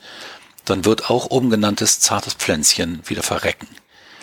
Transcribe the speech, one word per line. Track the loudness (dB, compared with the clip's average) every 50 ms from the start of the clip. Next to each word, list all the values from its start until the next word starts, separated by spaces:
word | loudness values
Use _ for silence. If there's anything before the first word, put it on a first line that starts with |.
| -20 -20 -18 -16 -16 -16 -18 -18 -20 -20 _ -10 -2
dann | -2 0 2 4
wird | 2 2 2 2 0
auch | 0 0 0 2
oben | 0 2 2 4
genanntes | 2 2 2 0 0 0 2 0 2 2
zartes | 2 2 2 0 -2 -4 -8
Pflänzchen | -6 -2 -2 0 2 2 2 2 2 -2 -4 -4 -8 -6
wieder | -6 -6 -4
verrecken. | -2 -2 -2 -2 -2 -2 -4 -4 -10 -20 -20 -20 _ _ _ -20 -20 -20 -20 -20